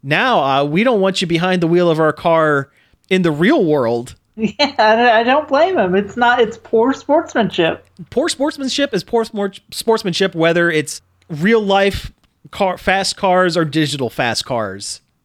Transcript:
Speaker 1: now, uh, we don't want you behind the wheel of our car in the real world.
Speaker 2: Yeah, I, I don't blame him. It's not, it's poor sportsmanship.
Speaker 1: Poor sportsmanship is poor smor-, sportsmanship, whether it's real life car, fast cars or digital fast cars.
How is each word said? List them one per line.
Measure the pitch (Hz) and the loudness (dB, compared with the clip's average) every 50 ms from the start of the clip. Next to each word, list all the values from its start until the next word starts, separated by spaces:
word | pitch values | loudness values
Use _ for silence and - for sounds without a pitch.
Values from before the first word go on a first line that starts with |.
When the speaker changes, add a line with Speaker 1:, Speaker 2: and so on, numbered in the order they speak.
| - | -4
Speaker 1:
now, | - 147 175 226 262 240 185 147 | -2 -2 0 0 2 2 2 2
uh, | 135 135 135 143 | 2 2 0 0
we | 147 147 175 220 | 0 0 0 0
don't | 262 247 208 | 2 2 2
want | 190 196 190 - | 0 0 0 -2
you | 196 170 | -4 -2
behind | 170 165 170 185 185 185 | -2 -2 0 0 0 0
the | 175 160 | 0 2
wheel | 170 175 180 175 | 2 2 2 2
of | 160 156 | 2 2
our | 160 156 147 | 0 0 0
car | - - 175 165 160 160 151 147 139 135 - _ _ _ _ _ _ _ _ | 0 0 0 2 2 2 2 0 0 -2 -6 _ _ _ _ _ _ _ _
in | 190 185 | 0 0
the | 185 170 | 2 0
real | 156 143 170 208 311 330 208 | 0 2 2 2 4 2 2
world. | 160 151 147 123 113 120 120 120 127 - _ _ _ _ | 2 2 0 0 0 -2 -2 -4 -8 -16 _ _ _ _
Speaker 2:
Yeah, | - 220 202 208 _ 294 277 285 - | -6 -6 -6 -2 _ -2 -2 0 2
I, | 220 214 220 226 240 247 226 220 | 2 4 4 4 4 4 4 4
I | 233 | 4
don't | 233 262 294 302 302 | 2 2 0 0 0
blame | 269 277 320 381 381 339 | 0 2 2 2 2 0
him. | 214 185 175 | 0 2 2
It's | 196 208 208 - 240 | 0 -2 -2 -2 0
not, | 247 240 240 247 | 2 2 4 2
it's | 240 214 220 - | 2 0 -2 -12
poor | _ - - 226 226 262 262 | _ -2 0 2 2 2 0
sportsmanship. | - - - 285 320 330 330 - 262 220 180 - - 170 160 - - _ _ _ _ 180 _ | -4 -2 0 0 0 0 -2 -2 -2 -2 -2 0 0 0 0 0 -4 _ _ _ _ -20 _
Speaker 1:
Poor | - 226 294 339 | -4 -2 -2 -2
sportsmanship | - - 262 302 311 - 277 269 - - 277 277 - | -2 -2 -4 -4 -4 -6 -8 -6 -2 -2 -4 -2 -2
is | 185 - | -6 -6
poor | - - 233 226 | -2 -2 -2 -2
smor-, | 220 - 208 202 196 196 - _ _ | -2 -4 -6 -6 -6 -6 -10 _ _
sportsmanship, | - - - - 220 220 - 202 170 - 196 190 - | -14 -10 -2 -2 -2 -2 -2 -4 -2 0 -2 -2 0
whether | 170 160 165 170 175 170 170 | 0 0 2 2 2 2 2
it's | 165 156 151 143 - - _ _ _ _ _ _ | 2 0 -2 -4 -8 -16 _ _ _ _ _ _
real | 175 143 156 202 226 226 | -10 -2 0 2 2 2
life | 208 196 196 196 196 202 190 - - - - _ _ _ _ _ _ - | 2 2 2 2 2 2 -2 -4 -10 -12 -18 _ _ _ _ _ _ -20
car, | - - 202 190 180 170 | -6 -4 -2 -2 -2 -4
fast | - - 185 196 196 - - - | -2 -2 -2 0 -2 -4 -6 -2
cars | - 190 180 180 185 180 165 | 0 2 2 2 2 2 0
or | 175 165 | 0 -2
digital | 151 127 160 160 135 131 143 131 113 | -2 0 -2 -2 -2 -2 -4 -6 -6
fast | - - 135 120 110 - - | -4 -4 -2 -2 -2 -4 -6
cars. | - 131 117 110 101 95 98 101 - - - _ _ _ _ _ | -4 -4 -4 -4 -6 -8 -12 -12 -14 -14 -14 _ _ _ _ _